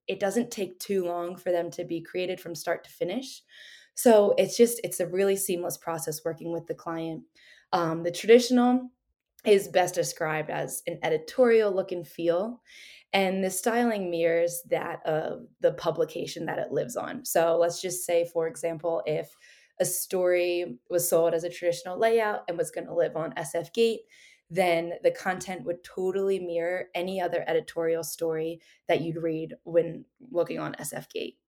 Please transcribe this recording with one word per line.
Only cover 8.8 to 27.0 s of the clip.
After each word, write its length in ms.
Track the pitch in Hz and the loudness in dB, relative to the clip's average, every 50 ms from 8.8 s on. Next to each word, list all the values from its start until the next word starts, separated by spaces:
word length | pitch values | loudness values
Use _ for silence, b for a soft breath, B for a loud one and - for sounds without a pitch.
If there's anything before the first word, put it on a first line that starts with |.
| 254 - - _ _ _ _ _ _ _ _ - _ | 0 -4 -12 _ _ _ _ _ _ _ _ -6 _
is 240 | 226 208 196 - 165 | 4 6 6 4 2
best 260 | 156 185 180 175 - | 2 2 2 2 0
described 540 | 175 156 151 - - 165 156 156 156 151 156 | -2 -2 -2 -2 -4 -2 -2 -2 -2 -4 -4
as 340 | 160 147 151 - - - - - | -4 -4 -4 -6 -6 -8 -8 -8
an 120 | 170 147 - | -8 -4 0
editorial 680 | 160 175 175 - - - - 254 233 226 220 214 208 185 | 0 0 0 -2 -4 2 4 6 6 8 6 6 4 2
look 200 | 190 185 185 180 | 0 0 -2 -4
and 120 | 175 165 - | -8 -8 -10
feel, 540 | - - 165 170 165 175 202 233 247 - B B B B B B B B B B - | -10 -2 0 2 2 2 0 -4 -6 -12 B B B B B B B B B B 0
and 280 | 196 196 185 190 190 | 2 2 2 0 0
the 80 | 190 185 | -2 -2
styling 640 | 185 - - 233 220 240 240 240 220 202 190 175 | -2 -2 -2 0 2 2 2 2 0 0 -2 -2
mirrors 500 | 170 165 165 165 165 170 170 170 165 - - - | -2 2 2 2 4 4 2 0 -2 -6 -4 -4
that 360 | 170 - - - 160 - - | -2 -2 -2 -4 -8 -6 -4
of 420 | 175 156 156 165 - - - - - _ _ | -2 -2 0 -2 -4 -6 -10 -12 -18 _ _
the 100 | - 165 | 2 2
publication 760 | 160 - - 170 160 170 160 160 - 170 170 156 - 170 170 156 | 2 2 -2 -2 0 0 -2 -2 -2 -6 -6 -6 -8 -8 -6 -6
that 120 | 160 - | -4 -4
it 120 | - - | -4 -2
lives 260 | - 151 - - - - | -2 -2 -2 -2 -6 -8
on. 260 | - - - - - | -8 -6 -8 -10 -8
So 340 | - - 175 165 170 165 170 | 0 2 2 4 4 4 4
let's 240 | 170 170 165 - | 2 2 0 -4
just 240 | - 185 175 180 - | -6 -6 -6 -6 -4
say, 240 | - 175 170 170 170 - | 0 2 2 2 0 -2
for 140 | 170 160 165 | -2 -2 -2
example, 560 | 165 - - 165 165 156 - 170 165 - - | -4 -4 -6 -6 -6 -4 -2 -2 -2 -2 -2
if 280 | - 151 165 160 - - b b b b b b b b - | -2 -2 -2 -4 -8 -14 b b b b b b b b -2
a 60 | 185 | -2
story 920 | 170 - - - - - 185 180 180 180 175 175 175 175 175 175 170 - - _ _ | -2 0 -4 -4 -2 0 2 4 4 4 4 4 2 0 0 -2 -4 -8 -14 _ _
was 180 | 175 170 165 - | 0 0 2 4
sold 260 | 190 165 165 170 170 | 4 4 4 4 2
as 100 | 165 165 | 0 -2
a 60 | 170 | -4
traditional 500 | - - 175 175 170 - - 185 180 - | -6 -2 -2 -2 -2 -2 -6 -8 -2 0
layout 440 | 220 226 226 233 220 208 208 - - - | 2 4 4 4 2 2 -2 -4 -4 -6
and 100 | 170 170 | -4 -4
was 140 | 165 165 | -4 -4
gonna 240 | - 175 165 - 156 | -4 -8 -10 -4 0
live 200 | 170 165 160 - | 0 0 0 0
on 180 | 156 160 156 - | -4 -6 -4 -6
S 180 | - 160 151 - | -8 -8 -4 -4
F 200 | 170 170 - - | -4 -4 -2 0
Gate, 280 | 233 226 226 220 - - b b b b b b b b _ | 2 2 2 2 -2 -8 b b b b b b b b _
then 440 | 165 185 185 175 165 165 170 170 175 - - | 0 0 2 4 2 2 0 -4 -8 0 2
the 80 | 170 | 2
content 540 | 175 - - 196 185 185 - 196 185 175 247 | 2 2 -2 -4 -4 -4 -6 -8 -10 -8 -6
would 180 | 175 175 175 - | -6 -6 -6 -8
totally 560 | - - - 185 185 185 196 196 196 196 185 | -12 -6 -4 -2 -2 0 0 0 0 0 -2
mirror 460 | 180 175 170 170 170 175 180 185 - - - | -2 -4 -4 -2 -2 -2 -2 -4 -6 -6 -6
any 240 | 175 | -4